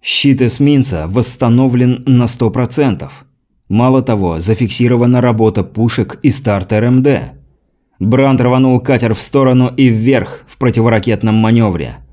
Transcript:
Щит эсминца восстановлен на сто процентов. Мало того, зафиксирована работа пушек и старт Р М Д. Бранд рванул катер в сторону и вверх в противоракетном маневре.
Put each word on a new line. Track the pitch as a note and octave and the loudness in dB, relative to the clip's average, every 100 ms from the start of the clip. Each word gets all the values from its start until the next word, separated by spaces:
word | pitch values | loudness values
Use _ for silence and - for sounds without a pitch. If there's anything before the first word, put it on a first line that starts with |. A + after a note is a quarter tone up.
Щит | - - C#3 C3+ | -4 -2 0 2
эсминца | B2 - C#3+ C#3+ B2+ E2+ D#2 | 0 0 2 2 0 -4 -4
восстановлен | G#2 A#2+ - B2 A#2 C3 B2 B2 B2 - | -2 -2 -2 0 2 2 2 0 0 2
на | B2 A#2+ | 2 2
сто | - A#2 | 0 -2
процентов. | A2+ B2 - C#3 E2+ - - _ _ _ _ _ | -2 -4 0 -2 -2 -8 -18 _ _ _ _ _
Мало | G2+ B2+ C3 | 0 2 2
того, | B2+ G#2+ F2+ D#2+ | 0 -2 -2 -4
зафиксирована | F2+ A2 A2+ - A#2+ A#2+ A#2+ B2 | -2 -2 -2 0 0 2 2 2
работа | B2 A2 A2 G#2+ | 2 2 0 0
пушек | F#2+ - A2+ - G#2+ - | -6 -2 -2 -2 -6 -2
и | C#3 | -2
старт | - - G2+ F#2 | -2 -2 -4 -2
Р | G#2+ | -2
М | A#2 B2+ | 2 2
Д. | C3+ A#2 C#2 - _ _ _ _ _ _ | 2 0 -4 -16 _ _ _ _ _ _
Бранд | F#2+ B2+ C3+ C3+ | -2 2 2 2
рванул | B2 B2+ C3 B2+ | 2 2 2 0
катер | A#2+ B2+ A#2 | 0 -2 0
в | G#2+ | -4
сторону | - C#3 C3 B2+ B2+ B2+ | -2 0 2 2 0 2
и | C3 | 2
вверх | A2 A2+ C3+ - - - | 2 0 0 -2 -12 -20
в | - | -4
противоракетном | B2+ A2+ A2+ A2+ A2 G#2+ A2 | -2 0 0 0 -2 -2 0
маневре. | G#2+ A2 A#2 A2+ E2+ B1 A1+ - | 0 2 2 2 -2 -8 -12 -20